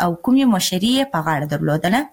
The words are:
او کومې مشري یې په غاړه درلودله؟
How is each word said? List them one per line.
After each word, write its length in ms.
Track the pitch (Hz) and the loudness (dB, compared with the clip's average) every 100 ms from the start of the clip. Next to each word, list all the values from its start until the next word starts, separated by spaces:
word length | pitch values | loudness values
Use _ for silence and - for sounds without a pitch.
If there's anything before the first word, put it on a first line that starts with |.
او 100 | 180 | -2
کومې 300 | 170 - 262 | -2 2 2
مشري 480 | 269 190 - 180 220 262 | 4 2 0 -2 0 0
یې 60 | |
په 140 | 277 170 160 | 0 -2 -2
غاړه 200 | 151 147 | -2 -2
درلودله؟ 600 | 151 156 156 175 233 294 | -4 -2 0 0 -2 -2